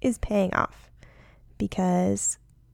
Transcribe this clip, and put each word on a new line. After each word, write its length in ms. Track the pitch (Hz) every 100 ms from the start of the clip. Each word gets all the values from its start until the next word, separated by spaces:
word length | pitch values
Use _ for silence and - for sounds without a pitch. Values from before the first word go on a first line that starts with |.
is 180 | 254 233
paying 360 | - 208 190
off, 360 | - - - - - - - - - - -
because 800 | 202 - 185 180 185 202 - - - - _